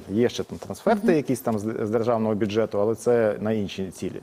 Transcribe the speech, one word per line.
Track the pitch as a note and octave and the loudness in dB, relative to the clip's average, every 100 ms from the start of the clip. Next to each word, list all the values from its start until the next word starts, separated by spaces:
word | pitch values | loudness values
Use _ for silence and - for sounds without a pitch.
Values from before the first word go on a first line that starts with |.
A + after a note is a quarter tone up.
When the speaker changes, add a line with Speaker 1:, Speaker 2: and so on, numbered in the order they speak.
| E2 | -2
Speaker 1:
Є | G2+ A#2+ | 2 2
ще | - | 0
там | F#2 F2 | -8 -10
трансферти | - G2 - A3 G#3+ | -10 -4 2 2 4
Speaker 2:
Мгм. | D#3+ | 2
Speaker 1:
якісь | C3+ B2+ | 2 -2
там | B2 A2 | 0 -2
з, | |
з | G#2+ A2+ A2 | -2 -4 0
державного | A2+ A2+ A2+ A2 G#2+ | 0 2 2 2 0
бюджету, | G#2+ G#2+ A2 G#2 | 0 0 0 2
але | G#2 A2 | 0 0
це | - A#2+ A2 - | 2 4 4 2
на | G#2+ | 0
інші | A2 G2 - F#2+ | -2 -2 -6 -8
цілі. | - F#2 - | -6 -8 -8